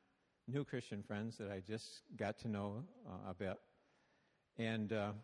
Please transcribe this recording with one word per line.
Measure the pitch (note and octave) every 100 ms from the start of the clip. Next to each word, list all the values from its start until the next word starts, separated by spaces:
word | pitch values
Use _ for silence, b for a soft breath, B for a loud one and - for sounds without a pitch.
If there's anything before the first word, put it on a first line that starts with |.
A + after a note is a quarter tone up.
| _ b b b -
new | C3+ C#3
Christian | C3 - G#2
friends | G2 G#2 A2+ A2
that | G#2
I | G2 F#2+
just | A2 - - - -
got | G2+ G#2+
to | A#2+
know, | G#2 G2+ G#2 F#3 - G#3+
uh, | F#2 G2+
a |
bit. | F2+ F#2+ - - - b b b b b b b -
And, | A2+ A2+ G#2+
uh, | A2 G2+ G#2